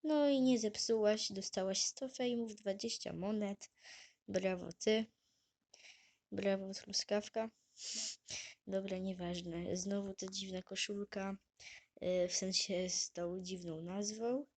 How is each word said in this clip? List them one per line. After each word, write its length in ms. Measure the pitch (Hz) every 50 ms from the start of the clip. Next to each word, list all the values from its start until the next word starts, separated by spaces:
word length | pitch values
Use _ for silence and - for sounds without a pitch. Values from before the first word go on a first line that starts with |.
| -
No 260 | 302 302 294 294 285
i 120 | 277 269
nie 180 | 254 254 254 226
zepsułaś, 720 | 220 214 214 - - - 233 220 214 208 214 214 - -
dostałaś 500 | 202 196 190 - - 196 190 190 190 196 -
sto 240 | - - - 269 262
fejmów, 460 | 262 - 254 247 240 233 233 220 208
dwadzieścia 580 | 202 - 202 196 202 - 233 - - - - -
monet. 560 | 165 175 202 214 214 208 196 202 - - - _ _ - - - - - - _ _ _ -
Brawo 420 | 196 185 185 190 185 180 175 170 175
ty. 320 | _ - 220 214 220 220 - _ _ _ _ _ _ _ _ _ _ _ _ - - - - - - - _ _ _ _ _
Brawo, 420 | - 196 196 196 196 196 196 190 196
truskawka. 760 | - - - 196 - - - 208 208 208 - _ 226 220 226 _ _ _ _ _ - - - - 220 220 - - - _ - - - - - - _ _ -
Dobra, 300 | 190 196 196 196 190 185
nieważne. 800 | 185 190 185 180 175 175 180 175 180 175 165 170 175 - - 185
Znowu 360 | 185 196 196 202 196 196 190
ta 140 | - 196 190
dziwna 340 | 190 196 196 190 185 185
koszulka, 760 | 185 - 196 190 - - 208 202 202 - - 202 190 196 196 196 _ _ _ _ - - - - _ _ _ -
e, 260 | - 180 180 180 175 180
w 60 | 180
sensie 560 | - 196 190 180 - - - 196 175 185 180
z 220 | 180 - - -
tą 300 | _ - 175 175 180 190
dziwną 400 | 185 180 190 185 175 170 160 160
nazwą. 640 | 165 175 185 202 208 208 214 220 226 233 247 269 294 _ _